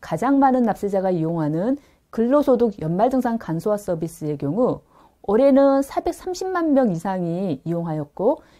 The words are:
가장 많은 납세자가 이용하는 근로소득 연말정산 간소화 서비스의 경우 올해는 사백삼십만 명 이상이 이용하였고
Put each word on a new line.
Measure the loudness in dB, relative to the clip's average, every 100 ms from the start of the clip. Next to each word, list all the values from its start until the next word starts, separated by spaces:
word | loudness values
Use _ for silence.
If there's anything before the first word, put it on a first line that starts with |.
가장 | -8 -2 2 4
많은 | 4 4
납세자가 | 0 0 -2 0 0
이용하는 | 0 0 -2 -2 -2 -2 -4 _ _ _
근로소득 | -4 2 2 4 2 2 0
연말정산 | -4 0 2 2 -2 -4
간소화 | -4 -4 -2 -4
서비스의 | -4 -4 -6 -6 -6 -4
경우 | -4 0 0 -2 _ _ _ _
올해는 | -2 4 6 6 4 2
사백삼십만 | 0 -4 -6 -6 -8 -8 -4 -2 0
명 | 2 2
이상이 | -2 -4 -4 -4 -4 -4 -6
이용하였고 | -6 -6 -4 -6 -8 -4 -2 -2 -8